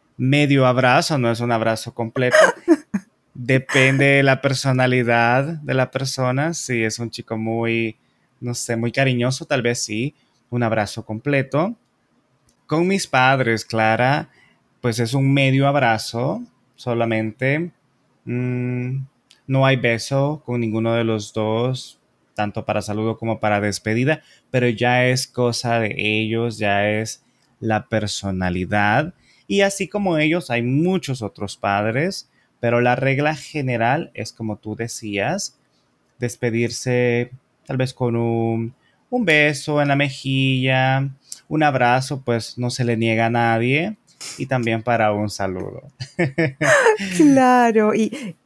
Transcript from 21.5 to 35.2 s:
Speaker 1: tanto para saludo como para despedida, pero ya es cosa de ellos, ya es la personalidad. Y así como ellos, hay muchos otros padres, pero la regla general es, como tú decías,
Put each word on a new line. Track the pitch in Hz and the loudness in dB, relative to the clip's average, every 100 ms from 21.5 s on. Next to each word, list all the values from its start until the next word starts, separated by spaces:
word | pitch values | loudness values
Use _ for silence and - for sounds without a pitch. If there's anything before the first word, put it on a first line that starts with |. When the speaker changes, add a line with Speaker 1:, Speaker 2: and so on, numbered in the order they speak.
| 113 123 127 - _ _ _ _ | 0 -2 -4 -10 _ _ _ _
Speaker 1:
tanto | - 104 104 | -6 -6 -4
para | 104 110 | -4 -4
saludo | 101 104 113 110 | -2 -4 -4 -4
como | 117 110 | -4 -2
para | 107 104 | 0 0
despedida, | 104 98 110 110 131 151 _ _ _ | 0 -4 -4 -2 0 -2 _ _ _
pero | 127 123 | 0 0
ya | 107 123 123 127 | 2 2 4 2
es | 127 - | 0 -4
cosa | - 123 117 120 117 | -2 -2 0 -2 0
de | 107 - | 0 -2
ellos, | 104 107 110 113 117 104 | -2 0 0 -2 -2 -2
ya | 104 101 104 | 0 2 2
es | 107 113 - _ _ _ _ | 0 -4 -10 _ _ _ _
la | 113 107 - | -2 -2 0
personalidad. | 110 104 - 98 95 92 90 90 104 104 117 165 - _ _ _ | -2 -2 -6 -6 -4 -2 -2 -2 0 2 2 -2 -10 _ _ _
Y | 196 | 0
así | 196 196 185 | 0 0 -6
como | 208 196 160 | -2 0 0
ellos, | 156 175 - | 2 0 -2
hay | 120 | -2
muchos | 120 135 175 185 143 131 | 0 0 2 0 -2 -6
otros | 104 - 101 - | -6 -8 -10 -4
padres, | 107 101 107 117 175 - - _ _ _ | -2 0 0 -2 -4 -6 -14 _ _ _
pero | 117 120 | 0 2
la | 123 123 | 2 2
regla | 135 135 151 | 0 0 -2
general | 151 - 156 131 120 113 147 - | -4 -8 -6 -4 0 0 0 -4
es, | - 113 | -10 -12
como | - 110 104 | -8 -8 -8
tú | 110 107 | -10 -8
decías, | 117 - 107 101 | -8 -8 -6 -4